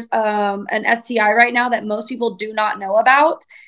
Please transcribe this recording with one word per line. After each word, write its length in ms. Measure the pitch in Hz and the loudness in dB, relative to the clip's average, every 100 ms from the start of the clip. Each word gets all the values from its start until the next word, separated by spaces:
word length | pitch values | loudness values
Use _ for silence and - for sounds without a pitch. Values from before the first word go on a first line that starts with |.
| 233 | 0
um, 540 | 226 214 208 202 196 202 | -2 0 0 -2 -4 -4
an 160 | 214 220 | -4 -2
S 200 | 233 - | -2 -2
T 140 | 233 | 0
I 140 | 214 | 2
right 200 | 226 240 | 4 4
now 140 | 247 247 | 2 0
that 180 | 226 208 | -2 -2
most 220 | 214 233 | -6 -6
people 280 | 240 233 190 | -6 -6 -4
do 180 | 214 | -6
not 260 | 214 214 - | -2 -2 -2
know 160 | 196 208 | -2 2
about, 480 | 240 277 311 - - - | 4 4 4 0 -10 -20